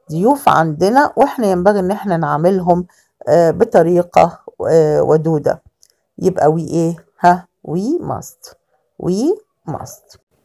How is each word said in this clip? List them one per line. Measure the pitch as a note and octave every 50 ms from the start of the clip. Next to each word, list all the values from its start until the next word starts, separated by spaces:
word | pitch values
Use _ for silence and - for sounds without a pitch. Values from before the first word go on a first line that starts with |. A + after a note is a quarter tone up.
| _ -
ضيوف | D3+ E3 G3 B3 C#4+ C#4 - A3
عندنا، | D3+ D#3 E3 D#3+ D3 D3 F3+ G3+ B3 C#4 D4 - -
وإحنا | - C#4 C#4 - C4 A3
ينبغي | G3 F#3 F3+ F3+ G#3 G#3 G3
إن | F3+ F#3
إحنا | G#3+ - - G3+ E3+
نعاملهم، | E3 D#3+ D3 D3 D3 E3 F#3 G3 F#3 F3 F3+ F3 F3+ F3+ - _ _ _ _ _ - -
آه، | - D3+ E3+ E3+ D#3+
بطريقة، | - - A#3 - - F3+ E3 E3+ F3+ F3 F3 - - E3 E3+ E3+ - - _ - - - - A#2
آه، | D#3+ E3 D#3 D3+ D3+ D3
ودودة. | C3+ - D#3 D#3+ D3+ E3 D#3+ D3 C#3+ - - - _ _ _ _ _ _ _ _ _ _ _ -
يبقى | E3+ F#3 F3+ - C#3+ D3+
we | D#3+ E3+
إيه؟ | D#3 - D#3 E3+ E3 E3 E3 - - _ _ _
ها؟ | - F3 F3+ F3 - _ _ _ -
We | - D3+ F#3 G3+ C4 E4+ F4
must. | - C#3 A#2+ - - - - _ - - - _ _ _ _ _ _ _ _ - -
We | E3+ F#3 G#3 C4 E4 G#4+ G#4+ _ _ _ _ _ E3
must. | - - - - - - _ _ - _ _ _ _ _